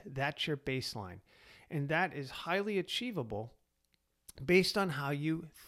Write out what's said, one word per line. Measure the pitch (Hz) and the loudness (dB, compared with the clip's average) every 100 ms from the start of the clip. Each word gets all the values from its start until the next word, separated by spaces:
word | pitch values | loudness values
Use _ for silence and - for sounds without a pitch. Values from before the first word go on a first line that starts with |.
| - | -8
that's | 135 139 - - | -2 -2 0 -2
your | 143 | 0
baseline. | 135 131 - 117 95 92 - - - - - | 0 -2 -2 -4 -8 -10 -18 -20 -20 -20 -6
And | 156 143 | -2 2
that | 160 180 | 2 2
is | 143 135 | -2 -8
highly | - 165 185 202 196 | -6 0 0 2 0
achievable | 175 - 247 190 117 104 113 - _ _ _ _ _ _ - - | 0 -2 -2 -2 -2 -4 -6 -12 _ _ _ _ _ _ -18 -6
based | 135 185 185 214 | 4 6 6 2
on | 190 | 0
how | 143 139 | 0 -2
you | 147 156 160 160 - | 0 0 -2 -4 -16